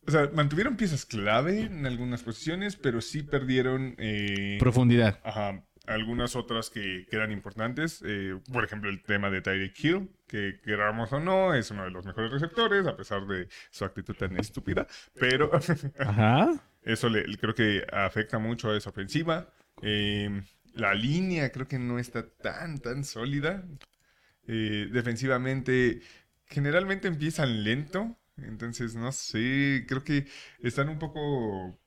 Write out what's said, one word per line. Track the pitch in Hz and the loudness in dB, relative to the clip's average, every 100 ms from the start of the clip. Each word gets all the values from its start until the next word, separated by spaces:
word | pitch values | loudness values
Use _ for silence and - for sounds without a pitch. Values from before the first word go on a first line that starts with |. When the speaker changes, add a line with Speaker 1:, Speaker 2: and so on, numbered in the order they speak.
| - | 4
Speaker 1:
o | |
sea, | 156 143 | 4 4
mantuvieron | 156 147 151 240 240 | 4 2 4 0 2
piezas | 208 143 - | 0 0 -4
clave | 113 101 113 151 202 | -2 2 4 4 0
en | 220 180 139 | -2 -4 -4
algunas | 120 123 123 | -2 -4 -4
posiciones, | 117 110 156 175 202 196 | -6 -6 -4 -4 -4 -2
pero | 143 117 | 0 0
sí | 113 151 | -2 -6
perdieron, | 147 139 131 127 127 131 131 - | -2 -2 4 4 4 2 -2 -4
eh, | 110 104 101 98 101 101 | -4 -2 0 -2 -2 4
Speaker 2:
Profundidad. | 123 120 123 120 113 110 | 4 6 8 8 6 2
Speaker 1:
ajá, | - 107 101 98 - _ - | -6 -4 -4 -4 -12 _ -6
algunas | 110 110 120 120 127 | -4 -2 -2 -2 -2
otras | 113 113 110 | -4 -4 -4
que, | - 101 92 92 | -6 -6 -6 -4
que | 110 | -2
eran | 110 | -2
importantes. | 104 101 101 113 123 160 - - | -2 -8 -4 -4 -2 -4 -4 -6
Eh, | 101 95 95 - | -4 -4 -6 -4
por | 123 104 | -2 -2
ejemplo, | 107 104 | -2 -6
el | 98 | -6
tema | - 101 101 | -2 0 2
de | 95 | 0
Tyreek | 95 98 95 - | 0 0 -2 0
Hill, | 147 185 190 _ _ | 0 0 -2 _ _
que | 110 101 - | -4 -4 -6
queramos | - 104 104 110 113 | -4 2 2 2 -2
o | 143 | -2
no, | 165 190 190 | 2 4 4
es | 147 107 | 2 0
uno | 104 92 | -6 -6
de | |
los | 90 95 | -8 -8
mejores | 90 113 | -4 -2
receptores, | 139 170 - 226 202 180 | -2 -2 2 4 4 2
a | - | -2
pesar | 95 101 98 | -4 -4 -2
de | 95 90 - - | -4 -4 -12 -20
su | - 98 | -6 -6
actitud | - 92 104 | -6 -8 -4
tan | 95 92 | -4 -2
estúpida. | 107 - - 92 - - - | -4 -6 -2 -2 -2 -10 -20
Pero | - 127 131 151 | 0 2 4 4
<laughs> | 151 143 156 143 - | 2 2 -2 -2 -4
Speaker 2:
Ajá. | 120 101 110 127 240 330 _ _ | 0 4 6 6 6 2 _ _
Speaker 1:
eso | - 113 120 | -4 0 2
le, | 107 90 101 | 2 0 -2
creo | 107 | -2
que | 107 110 101 - | 2 4 4 0
afecta | 98 98 - 107 117 | 0 0 0 -2 -2
mucho | 110 120 113 | -2 -4 -2
a | 107 | -2
esa | 101 | -4
ofensiva. | 101 98 143 165 165 170 _ _ - | -10 -4 -2 0 -2 -4 _ _ -8
Eh, | 107 104 104 104 104 101 98 _ _ | -2 0 0 0 -2 -4 -8 _ _
la | - 104 | -2 2
línea | 101 117 156 185 170 135 | 2 2 2 2 0 -2
creo | 127 135 | -4 -6
que | 135 | -4
no | 120 120 | -2 -4
está | 120 117 113 | -4 -8 -10
tan, | _ 107 80 170 147 | _ -8 -6 -8 -8
tan | 120 131 139 | -6 -6 -6
sólida. | 110 120 143 147 196 180 139 - _ _ _ _ _ - | -6 -2 0 -2 -4 -8 -16 -20 _ _ _ _ _ -4
Eh, | 113 110 104 104 | -2 0 0 0
defensivamente, | 120 120 117 131 127 127 135 127 127 123 - - - _ _ _ | -2 -2 -2 0 0 0 -2 2 4 4 2 -8 -20 _ _ _
generalmente | - 143 160 190 196 190 | -2 2 2 2 0 0
empiezan | 160 151 160 139 113 | 0 -2 0 0 2
lento. | 104 123 151 185 226 233 _ - | 0 0 -2 -4 -4 -8 _ -16
Entonces, | - 107 117 120 120 113 | -12 -8 -8 -6 -6 -4
no | 120 | -6
sé, | 135 - 110 120 139 139 135 - | -6 -4 0 2 4 4 2 0
creo | 131 | -4
que | 131 143 139 - - - | 2 0 0 -10 -20 -4
están | 123 120 143 | -2 0 -2
un | 156 | -2
poco | 156 151 147 139 113 95 92 90 | -6 -4 0 0 0 -4 -6 -12